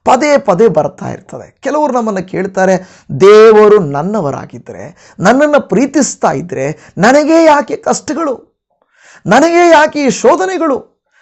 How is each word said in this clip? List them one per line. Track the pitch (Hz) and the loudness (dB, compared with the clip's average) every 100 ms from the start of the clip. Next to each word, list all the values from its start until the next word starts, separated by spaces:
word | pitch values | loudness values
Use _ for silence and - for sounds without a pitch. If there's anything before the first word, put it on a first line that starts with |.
ಪದೇ | 220 330 302 285 | -2 0 2 0
ಪದೇ | 277 180 226 | 0 2 2
ಬರ್ತಾ | 156 147 - 123 | 0 -4 -6 -14
ಇರ್ತದೆ. | - - 127 - _ | -14 -16 -20 -20 _
ಕೆಲವರು | 269 294 302 | -6 -4 -2
ನಮ್ಮನ್ನು | 247 220 190 | -2 -4 -6
ಕೇಳ್ತಾರೆ, | 185 165 196 190 190 185 185 - - 139 | -8 -8 -6 -2 -2 -2 -6 -20 -12 2
"ದೇವರು | 190 214 220 214 214 208 | 4 6 6 6 4 4
ನನ್ನವರಾಗಿದ್ದರೆ, | 151 139 175 214 147 - - 123 - 92 117 - _ - | 0 -6 -6 -6 -6 -8 -12 -18 -18 -18 -18 -20 _ -4
ನನ್ನನ್ನು | 180 254 294 285 - | 0 0 2 0 -2
ಪ್ರೀತಿಸ್ತಾ | 180 277 311 262 - 208 | -2 -2 -2 -4 -4 -4
ಇದ್ದರೆ, | 143 170 - 135 156 - - | -4 -8 -8 -8 -10 -12 -4
ನನಗೆ | 202 285 294 320 | 0 2 2 2
ಯಾಕೆ | 320 294 285 - | 4 2 -2 -6
ಕಷ್ಟಗಳು, | - 226 - 294 311 240 _ _ _ _ _ _ _ _ - | -4 -6 -6 -8 -8 -8 _ _ _ _ _ _ _ _ -2
ನನಗೆ | 233 330 339 349 | 2 2 4 4
ಯಾಕೆ | 311 302 294 277 | 4 2 0 -4
ಈ | |
ಶೋಧನೆಗಳು, | 185 233 302 381 370 320 262 - _ _ _ | 0 0 0 -2 -4 -4 -6 -10 _ _ _